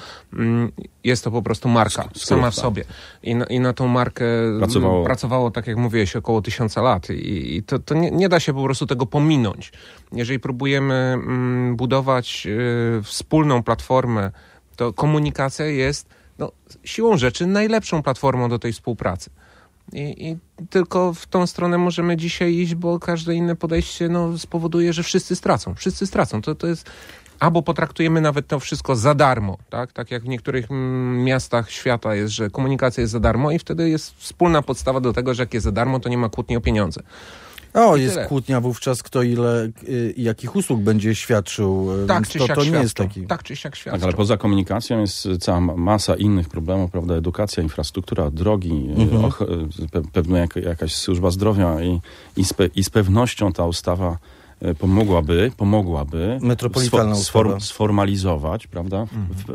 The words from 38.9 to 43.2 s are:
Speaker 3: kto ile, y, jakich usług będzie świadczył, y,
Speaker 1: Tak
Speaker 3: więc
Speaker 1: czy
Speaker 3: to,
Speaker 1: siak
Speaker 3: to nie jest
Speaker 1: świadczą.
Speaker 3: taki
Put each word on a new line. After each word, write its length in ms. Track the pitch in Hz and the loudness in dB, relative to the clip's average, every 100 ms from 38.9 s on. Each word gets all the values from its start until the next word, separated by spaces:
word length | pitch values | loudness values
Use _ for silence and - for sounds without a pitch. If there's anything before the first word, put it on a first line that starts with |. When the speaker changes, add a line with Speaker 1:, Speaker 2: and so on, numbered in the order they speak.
| 123 | -2
Speaker 3:
kto 200 | - 131 | -2 0
ile, 460 | 123 120 120 117 113 113 - | 2 2 2 0 -2 -6 -6
y, 260 | 127 117 - | -4 -2 -2
jakich 380 | 117 107 120 202 | -2 -2 -2 -2
usług 260 | - 117 | 0 2
będzie 340 | 104 110 107 104 | 4 4 2 0
świadczył, 880 | - 110 95 - 101 95 95 95 | 2 0 0 0 0 2 0 0
y, 40 | 98 | 2
Speaker 1:
Tak 100 | 190 | 2
Speaker 3:
więc 120 | 110 | 2
Speaker 1:
czy 100 | - | 0
Speaker 3:
to, 80 | - | 2
Speaker 1:
siak 80 | 147 | 2
Speaker 3:
to 60 | |
nie 60 | 143 | 2
jest 100 | 160 120 - | 2 2 0
Speaker 1:
świadczą. 60 | 95 | -2
Speaker 3:
taki 140 | 98 | -4